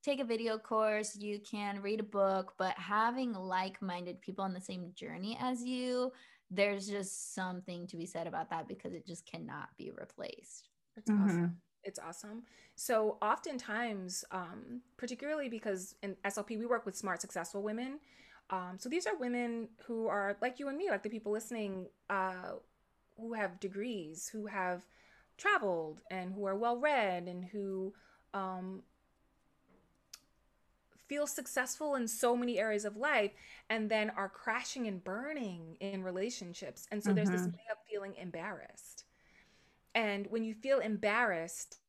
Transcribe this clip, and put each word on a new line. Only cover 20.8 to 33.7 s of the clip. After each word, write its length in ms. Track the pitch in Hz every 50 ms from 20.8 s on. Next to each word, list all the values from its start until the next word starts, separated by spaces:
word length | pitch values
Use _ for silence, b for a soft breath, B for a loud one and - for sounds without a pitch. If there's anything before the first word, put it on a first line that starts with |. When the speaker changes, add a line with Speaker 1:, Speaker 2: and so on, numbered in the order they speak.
| 381 392
Speaker 2:
like 140 | 220 196 -
the 60 | 214
people 240 | 233 220 214 208 208
listening, 540 | 220 226 - 240 226 214 202 190 185 185 - _ _ _ -
uh, 440 | 202 196 190 190 185 180 185 - - - - _ _ _ _ _ _ _ _ _ _
who 160 | - 226 233 233
have 260 | 220 208 185 175 185
degrees, 680 | 208 190 185 196 214 254 233 196 160 151 160 180 - -
who 160 | - 214 208
have 400 | 208 208 202 185 180 180 180 - b b b b b b b b b _
traveled, 640 | - - 392 415 349 247 196 175 165 160 156 156 - - -
and 220 | 185 190 180 185 190
who 120 | 208 202
are 100 | 196 196
well-read, 720 | 202 233 233 240 240 269 302 294 262 214 196 180 175 175
and 160 | 180 180 180 185
who, 500 | 185 - 208 196 196 190 190 190 196 202 B B B B B B _ -
um, 500 | 196 190 185 185 185 185 185 190 190 - _ _ _ _ _ _ _ _ _ _ _ _ _ _ _ _ _ - - _ _ _ _ _ _ - - _ _ _ _ _ _ _ _ _ _ _ _ _ _ _ - -
feel 200 | - 285 285 294
successful 680 | 285 - - 254 - - 269 247 247 - - 311 294 277
in 120 | 262 240
so 280 | 220 - - - 240 240
many 220 | 240 247 240 240
areas 280 | 185 214 220 214 208 214
of 100 | 208 208
life, 340 | 208 254 302 294 240 208 202 B B B B B B B
and 220 | _